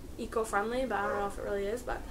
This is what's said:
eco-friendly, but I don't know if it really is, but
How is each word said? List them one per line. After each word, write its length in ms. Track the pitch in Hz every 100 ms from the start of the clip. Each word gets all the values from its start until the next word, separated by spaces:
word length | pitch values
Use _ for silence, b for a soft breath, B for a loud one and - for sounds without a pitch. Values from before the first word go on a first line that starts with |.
| - -
eco-friendly, 680 | 226 233 220 202 220 247
but 120 | 262 202
I 100 | 202
don't 120 | 202
know 80 | 202
if 100 | -
it 60 |
really 220 | 208 202
is, 160 | 202 247
but 200 | - - -